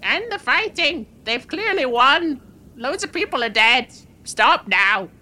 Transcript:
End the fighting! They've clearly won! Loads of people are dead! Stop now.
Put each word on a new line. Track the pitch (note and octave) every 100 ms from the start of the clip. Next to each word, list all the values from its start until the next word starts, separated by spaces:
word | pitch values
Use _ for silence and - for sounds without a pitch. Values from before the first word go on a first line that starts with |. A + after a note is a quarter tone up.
End | F#3+ C4+ A#4
the | G#4
fighting! | - C#4+ G#4+ - E4 D#4+ A3 -
They've | - A#3 -
clearly | D#4+ G#4+ G4 C4+
won! | A#3+ B3+ D4+ E4+ C#4 - - - -
Loads | A#3+ E4+
of | E4+
people | - G#4 C#4
are | A#3
dead! | G#3+ A3 A#3+ B3 - - _
Stop | - - A3 E4 -
now. | F#3 F#3+ G#3 F#3 -